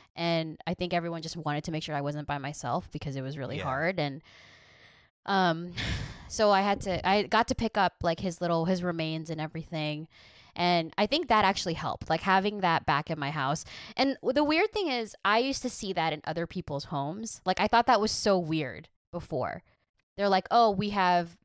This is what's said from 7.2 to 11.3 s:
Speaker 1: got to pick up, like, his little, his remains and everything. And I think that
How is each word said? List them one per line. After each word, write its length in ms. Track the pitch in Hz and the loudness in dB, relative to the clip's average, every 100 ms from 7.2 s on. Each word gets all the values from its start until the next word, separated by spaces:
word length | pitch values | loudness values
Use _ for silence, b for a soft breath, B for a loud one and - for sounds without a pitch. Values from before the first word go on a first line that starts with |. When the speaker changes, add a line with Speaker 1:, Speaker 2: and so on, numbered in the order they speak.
Speaker 1:
got 240 | - 220 233 | 4 2 2
to 60 | - | 0
pick 220 | 226 208 | 0 2
up, 180 | 180 - | 0 2
like, 180 | 170 165 | -2 0
his 220 | 190 165 | -4 -2
little, 240 | 170 165 165 | 0 2 2
his 180 | 180 | 0
remains 460 | 180 165 160 160 156 | 0 -2 -4 -4 -6
and 100 | 156 | -6
everything. 680 | 156 160 160 160 151 151 160 B B B B - | -6 -8 -8 -4 -4 -4 -10 B B B B -2
And 360 | 175 175 165 - | 2 2 0 0
I 80 | 208 | 0
think 220 | 302 | 0
that 160 | 285 | 4